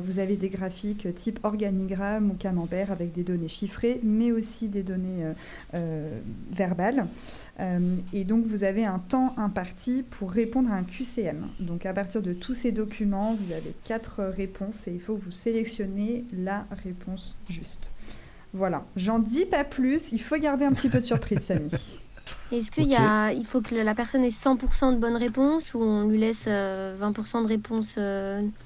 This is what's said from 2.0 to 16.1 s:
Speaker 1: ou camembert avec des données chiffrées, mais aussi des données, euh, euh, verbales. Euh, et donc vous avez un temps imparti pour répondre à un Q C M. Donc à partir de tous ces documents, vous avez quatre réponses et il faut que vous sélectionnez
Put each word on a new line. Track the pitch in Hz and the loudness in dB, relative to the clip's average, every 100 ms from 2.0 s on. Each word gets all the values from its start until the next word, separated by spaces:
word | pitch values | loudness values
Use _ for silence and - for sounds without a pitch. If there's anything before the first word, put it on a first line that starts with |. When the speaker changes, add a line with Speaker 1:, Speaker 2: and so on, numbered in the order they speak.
| 202 214 208 | 0 2 2
Speaker 1:
ou | |
camembert | 180 190 180 165 180 196 | 2 0 0 0 0 0
avec | 180 175 | -2 -4
des | 170 | -2
données | 175 175 165 | -2 0 -2
chiffrées, | - 202 - 233 247 | -4 -6 0 0 2
mais | 220 214 240 | 2 4 4
aussi | 226 220 - 220 | 2 -2 -4 -4
des | 202 | -2
données, | 190 185 185 185 | -2 -2 -2 -2
euh, | 160 160 - - - | -4 -6 -10 -14 -8
euh, | 175 165 156 151 113 - - - | -4 -4 -4 -6 -8 -8 -10 -6
verbales. | 185 185 180 196 269 175 - - - - - | -2 0 2 2 2 0 -4 -14 -14 -14 -6
Euh, | 185 180 180 180 180 | -2 2 2 0 -2
et | 208 | -2
donc | 190 226 226 | 2 2 2
vous | 208 | 2
avez | 196 196 | 2 2
un | 220 185 | 2 0
temps | 180 262 262 247 | 0 2 2 2
imparti | 208 196 180 - - 254 247 | -2 -2 -4 -6 -2 -2 -2
pour | - 190 | -6 -2
répondre | 190 226 254 247 | 2 2 4 2
à | 190 | 2
un | |
Q | 180 - | -2 -6
C | 254 - | -6 -2
M. | 180 151 185 - | -2 -2 -6 -6
Donc | 175 170 190 | -4 -2 -2
à | |
partir | 190 196 220 | -2 -2 -2
de | 180 | -2
tous | 180 - | -4 -4
ces | 247 247 | -2 0
documents, | 220 214 - 202 196 214 | 0 -2 0 0 2 0
vous | 226 185 | 0 -2
avez | 160 156 - | -6 -6 -10
quatre | - 226 226 - | -6 -6 -6 -4
réponses | 190 190 190 - 196 214 - | -4 -2 -4 -4 -8 -6 -8
et | |
il | 175 | -6
faut | 175 214 | -4 -6
que | |
vous | 185 | -6
sélectionnez | 175 233 226 226 - 196 196 208 | -4 0 0 0 -4 -4 -2 -2